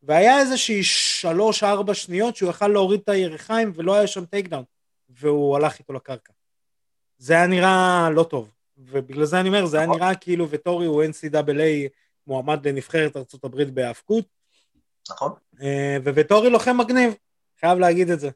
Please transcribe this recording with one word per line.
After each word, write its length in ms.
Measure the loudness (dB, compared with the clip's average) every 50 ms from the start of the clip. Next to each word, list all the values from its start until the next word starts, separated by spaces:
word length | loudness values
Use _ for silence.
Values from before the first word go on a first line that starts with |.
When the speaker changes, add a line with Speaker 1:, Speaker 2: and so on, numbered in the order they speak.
| _
Speaker 1:
והיה 360 | 4 4 6 8 8 6 6
איזושהי 440 | 4 2 0 -4 -2 -2 -2 -2 0
שלוש-ארבע 1080 | 0 -2 -2 -2 -2 -4 -4 -4 -2 0 2 2 2 2 0 0 0 0 0 -2 -4 -4
שניות 420 | -6 -6 -6 -4 -2 -2 -2 -2
שהוא 140 | -4 -4 -4
יכל 180 | -2 -2 0
להוריד 320 | 0 2 2 2 2 0 -2 -2
את 60 | -2
הירכיים, 640 | -2 -2 -2 -4 -6 -12 -8 -4 -2 -2 -2 -4 -6
ולא 180 | -6 -2 0 2
היה 120 | 2 2
שם 180 | 0 -2 -10 -12
טייקדאון, 380 | -8 -8 -8 -6 -6 -10 -12 -12 _ _ _ _ _ _ _ _ _
והוא 460 | _ _ -2 0 0 2 0 0 2
הלך 240 | 2 0 0 -2 -6
איתו 140 | -16 -14 -14
לקרקע. 400 | -14 _ -14 -16 -16 _ _ _ _ _ _ _ _ _ _ _ _ _ _ _ _ _ _ _
זה 160 | _ -2 2 4
היה 140 | 4 4
נראה 640 | 4 2 2 4 4 4 4 4 2 2 2 2 2 2
לא 100 | 2 0
טוב, 280 | 0 -2 -10 -10 -10 _ _ _ _ _
ובגלל 480 | _ -20 -6 -6 -6 -6 -6 -4 -4 -2
זה 140 | 0 0 0
אני 100 | 0 2
אומר, 160 | 0 0 0
זה 120 | 0 0
היה 80 | 0 0
Speaker 2:
נכון. 140 | 0 0 0
Speaker 1:
נראה 160 | 0 -2 -2
כאילו 340 | -2 -2 -4 -2 -2 -2 -4
וטורי 360 | -4 -6 _ -4 -2 -2 -2
הוא 180 | 0 0 0 0
אן 80 | 0
סי 180 | -2 -8 -8 -4
דאבל 320 | -2 -2 0 0 0 0
איי 260 | 2 0 0 0 -4 -8 _ _ _ _ _ _ _
מועמד 400 | -8 -8 -6 -4 -4 -4 -2 -2
לנבחרת 500 | -4 -4 -4 -8 -4 -2 -2 -2 -2 -4
ארצות 260 | -8 -14 _ -18 -14 -14
הברית 280 | -10 -4 -4 -4 -2
בהאבקות. 540 | -2 -6 -6 -6 -8 -14 _ -2 -2 -2 -2 _ _ _ _ _ _ _ _ _ _ _ _ _ _ _ _ -20
Speaker 2:
נכון. 200 | -10 -8 -8 -8 -8 _ _ _ _ _
Speaker 1:
אה, 360 | -6 -6 -4 -4 -2 -2 -4 -2 -4
ווטורי 460 | 0 2 2 2 4 4 4 4 4
לוחם 280 | 4 4 2 2 0
מגניב, 360 | 0 0 2 2 2 2 2 0 _ _ _ _ _ _ _ _ _
חייב 200 | 2 2 4 4
להגיד 300 | 4 4 4 2 2 0
את 100 | 0 -4
זה. 100 | -4 -8 -10